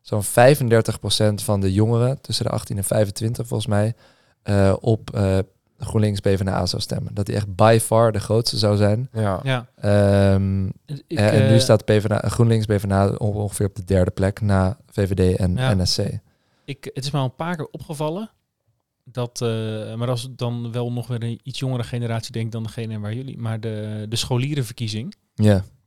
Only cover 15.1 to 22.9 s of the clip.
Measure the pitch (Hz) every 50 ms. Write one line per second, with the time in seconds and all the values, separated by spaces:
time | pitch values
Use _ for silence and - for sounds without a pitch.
15.1 | 98 82 92 92 92 - 101 87 90 - 127 131 107 92 90 - - - 101 -
16.1 | - 104 _ _ _ _ _ _ _ _ _ - 139 _ - - - - 131 143
17.1 | 139 147 135 127 - _ 160 170 180 156 147 - _ 165 - - 165 143 156 151
18.1 | 165 185 220 220 _ _ _ _ _ _ _ _ _ _ _ _ _ _ _ -
19.1 | 117 - 123 120 _ - 123 117 113 113 110 110 110 107 107 107 110 113 120 120
20.1 | 127 120 117 131 127 - 127 120 120 120 120 117 113 123 120 120 120 120 117 117
21.1 | 123 117 117 117 117 - _ - 127 - 139 131 131 123 120 - - 120 120 113
22.1 | 117 117 - - 120 117 113 113 107 117 113 110 104 - 117 110